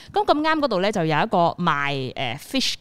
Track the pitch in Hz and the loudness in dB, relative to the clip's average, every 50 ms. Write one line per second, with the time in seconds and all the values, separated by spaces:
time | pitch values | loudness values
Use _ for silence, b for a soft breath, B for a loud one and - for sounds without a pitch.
0 | B B - 403 415 381 311 302 311 311 320 311 285 247 208 175 190 214 214 185 | B B -2 0 2 2 2 2 2 0 0 2 0 0 0 2 0 0 0 0
1 | 160 160 151 151 190 226 208 180 170 160 - - 175 170 151 143 143 143 143 135 | 0 2 2 2 2 2 2 2 2 2 2 0 0 0 0 0 0 -2 -2 -4
2 | 131 123 - - 135 117 120 143 - - - 262 - - - - | -6 -6 -6 -6 -6 -6 -6 -8 -8 -4 -2 -2 -2 -2 -4 -4